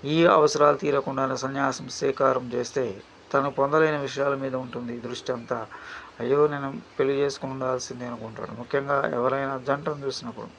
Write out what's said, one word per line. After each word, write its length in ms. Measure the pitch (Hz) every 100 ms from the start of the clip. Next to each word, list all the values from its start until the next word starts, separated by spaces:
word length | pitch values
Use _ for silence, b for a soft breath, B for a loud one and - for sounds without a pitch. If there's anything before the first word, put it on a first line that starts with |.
| 139
ఈ 200 | 156 170
అవసరాలు 520 | - 151 147 147 139
తీరకుండానే 600 | 147 139 135 135 135 131
సన్యాసం 520 | 131 139 139 123 131
స్వీకారం 600 | - 135 127 135 127 127
చేస్తే 480 | 120 120 143 123 98 - - -
తను 180 | 139 139
పొందలేని 460 | 139 139 156 160 147
విషయాల 380 | 139 135 139 135
మీద 200 | 135 127
ఉంటుంది 440 | 131 123 120 120
దృష్టి 320 | 120 120 -
అంతా. 360 | 123 117 120 107 B B B B -
అయ్యో, 280 | 120 143 151
నేను 340 | 143 139 143 - -
పెళ్లి 140 | 135
చేసుకుని 380 | 139 143 139 135
ఉండాల్సిందే 540 | 131 131 127 - 123 123
అనుకుంటాడు, 460 | 117 113 110 113
ముఖ్యంగా 460 | 113 123 143 139 139 143
ఎవరైనా 440 | 131 127 135 135 135
జంటను 480 | 127 143 147 147 139
చూసినప్పుడు. 420 | 131 120 107 107